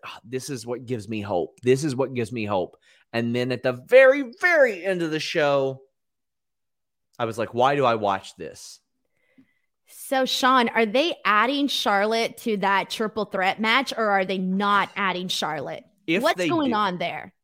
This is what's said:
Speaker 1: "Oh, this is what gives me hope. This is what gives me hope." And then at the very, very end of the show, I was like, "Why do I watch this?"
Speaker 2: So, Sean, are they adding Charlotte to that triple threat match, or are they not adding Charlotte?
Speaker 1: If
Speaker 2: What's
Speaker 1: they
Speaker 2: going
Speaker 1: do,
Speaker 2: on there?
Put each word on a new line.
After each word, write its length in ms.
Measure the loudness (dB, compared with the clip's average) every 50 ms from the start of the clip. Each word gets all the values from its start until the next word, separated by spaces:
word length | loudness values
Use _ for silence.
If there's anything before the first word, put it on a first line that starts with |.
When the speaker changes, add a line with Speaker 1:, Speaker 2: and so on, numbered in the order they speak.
| -16
Speaker 1:
"Oh, 120 | -18 -18 -18 -16
this 260 | -10 -8 -8 -6 -6
is 160 | -10 -10 -8
what 200 | -8 -8 -8 -6
gives 240 | -6 -6 -6 -6 -6
me 100 | -8 -6
hope. 400 | -4 -2 -2 -2 -2 -4 -8 _ 2
This 200 | 2 2 2 2
is 140 | -2 -2 -2
what 160 | -2 -4 -2
gives 180 | -4 -6 -4
me 140 | -4 -6 -4
hope." 320 | -2 -2 -2 -2 -4 -8 _ _ _ _ _ _ _
And 240 | -4 -4 -2 -2 -2
then 160 | -2 -2 -2
at 100 | -4 -2
the 120 | -2 -4 -4
very, 580 | -4 -2 6 6 8 8 8 6 4 -2 -6 -8 -2
very 460 | 0 2 4 6 4 4 2 -2 -4
end 160 | -2 -2 -2
of 100 | -2 -2
the 80 | -2 -4
show, 640 | -4 -4 -2 0 2 2 2 2 0 0 -4 -8 -14 _ _ _ _ _ _ _ _ _ _ _ _ _ _ _ _ _ _ _ _ _ _ _ _ _ _ -6
I 60 | -6
was 120 | -4 -2 -4
like, 160 | -6 -4 0
"Why 220 | 2 2 2 4
do 80 | 4 2
I 120 | 2 2
watch 420 | 2 0 0 0 -2 -4 -10 -16 -14
this?" 420 | -14 -14 -14 -16 -18 -20 -20 -20 _ _ _ _ _ _ _ _ _ _ _ _ _ _ _ _ _ _ _ _ _ _
Speaker 2:
So, 360 | -20 -18 -8 -4 0 0 0
Sean, 460 | 0 0 2 4 4 6 6 4 4
are 160 | 2 2 0
they 300 | 2 2 2 0 0 -2 -2 0
adding 420 | 2 2 4 2 2 0 0 0 0
Charlotte 680 | -2 -2 0 0 2 2 2 0 0 0 -2 -4 -6 -6
to 180 | -4 -4 -2 0
that 320 | 0 0 2 0 0 -2
triple 360 | -6 -6 -6 -4 -4 -6 -6
threat 340 | -4 -4 -2 -2 -2 -2 0
match, 320 | 0 2 2 2 2 0 -4 -2
or 80 | 0
are 180 | 2 2 2 0
they 140 | 0 -2 -4
not 520 | -2 -2 -2 0 0 2 2 2 2 0 -4
adding 320 | -4 -2 -2 -2 -4 -6 -6
Charlotte? 560 | -6 -4 -4 -4 -6 -6 -8 -10 -12 -12 -16 _ _ _ _ -2
Speaker 1:
If 160 | -2 0 2
Speaker 2:
What's 140 | 0 0 0
Speaker 1:
they 100 | 0 0
Speaker 2:
going 240 | 0 0 0 0
Speaker 1:
do, 60 | 0 0
Speaker 2:
on 200 | 0 -2 -2 -4
there? 360 | -6 -6 -6 -8 -12 -16 _ _